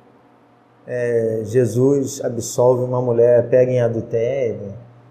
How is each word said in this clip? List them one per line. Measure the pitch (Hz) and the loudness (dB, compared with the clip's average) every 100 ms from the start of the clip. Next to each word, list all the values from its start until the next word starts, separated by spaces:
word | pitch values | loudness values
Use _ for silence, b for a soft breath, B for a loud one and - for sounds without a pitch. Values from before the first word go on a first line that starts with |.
| _ _ _ _ _ _ _ _ - | _ _ _ _ _ _ _ _ -8
é, | 123 120 117 113 110 101 | -4 -2 0 0 -4 -2
Jesus | 123 117 117 131 143 127 - | 0 2 2 2 2 -2 -6
absolve | 117 117 110 - 123 123 | -8 -6 -6 0 2 2
uma | 123 127 | 0 -2
mulher | 127 117 120 120 120 | 0 4 4 4 4
pega | 127 127 | 2 2
em | 127 | 2
adultério, | 113 110 - 117 120 139 117 98 98 - - - _ | 0 -2 -4 -2 -2 -2 -4 -6 -10 -14 -20 -20 _